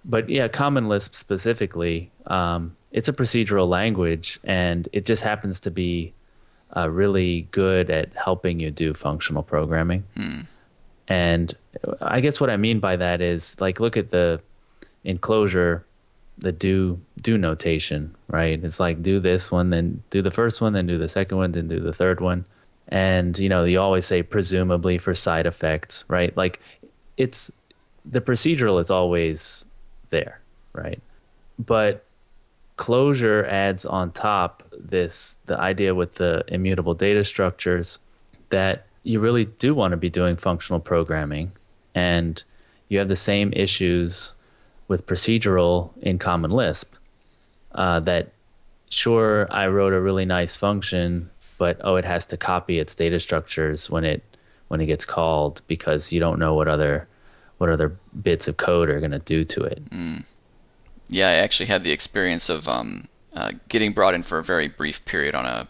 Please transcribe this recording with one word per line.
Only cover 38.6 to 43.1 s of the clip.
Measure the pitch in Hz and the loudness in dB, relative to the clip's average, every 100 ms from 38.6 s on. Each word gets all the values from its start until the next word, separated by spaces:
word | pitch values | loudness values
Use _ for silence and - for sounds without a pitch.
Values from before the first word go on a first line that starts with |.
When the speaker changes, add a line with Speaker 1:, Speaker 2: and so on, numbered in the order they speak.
| 95 - - _ | 0 -2 -8 _
Speaker 1:
you | - 110 | -2 0
really | 113 120 | 2 2
do | 110 - 127 | 0 0 2
want | 147 95 | 2 2
to | 85 | 0
be | 87 | -2
doing | 85 90 85 | 2 2 2
functional | 95 87 - 85 | 0 -2 -2 -4
programming. | - 85 80 78 73 76 92 - _ _ _ | 0 0 0 -2 -4 -6 -8 -10 _ _ _
And | 87 90 85 85 78 - - _ _ - | 0 2 2 0 -4 -12 -20 _ _ -2
you | 98 | 0
have | |
the | 95 | 2